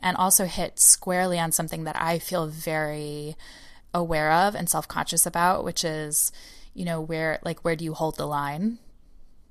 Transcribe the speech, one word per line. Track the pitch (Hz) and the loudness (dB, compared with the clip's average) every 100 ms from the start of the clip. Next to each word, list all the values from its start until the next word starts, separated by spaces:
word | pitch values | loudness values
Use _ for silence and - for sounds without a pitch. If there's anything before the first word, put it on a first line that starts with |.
and | 185 180 | 0 2
also | 185 - 180 | 4 4 2
hit | - 175 - | -2 -4 4
squarely | - - - 180 185 175 | 6 6 4 0 2 2
on | 165 | 0
something | - 160 165 | 0 -2 -4
that | 160 - | -4 -2
I | 165 170 | 0 0
feel | - 180 156 | -2 -2 -2
very | 160 165 156 151 151 147 147 147 156 - - - - - | -4 -4 -2 -2 -4 -6 -8 -8 -10 -14 -18 -20 -20 -6
aware | 175 170 160 156 | -4 0 2 6
of | 160 202 214 | 6 4 2
and | 175 | -2
self-conscious | 156 - 160 156 165 180 | -2 -2 -4 -2 2 2
about, | 170 175 190 | 4 4 4
which | - - | 0 -2
is, | 170 156 151 151 - - - - - | -2 -2 -2 0 0 -4 -18 -18 -16
you | - | -8
know, | 175 165 | -4 -4
where, | 160 160 160 151 | -4 -2 0 -2
like, | 175 160 | -4 -4
where | 170 160 | -2 -2
do | |
you | 160 | -2
hold | 156 160 151 | -2 -4 -2
the | 147 | -2
line? | 147 143 147 214 233 - - - - - - - | -2 -2 -2 -2 -4 -12 -20 -20 -20 -20 -20 -20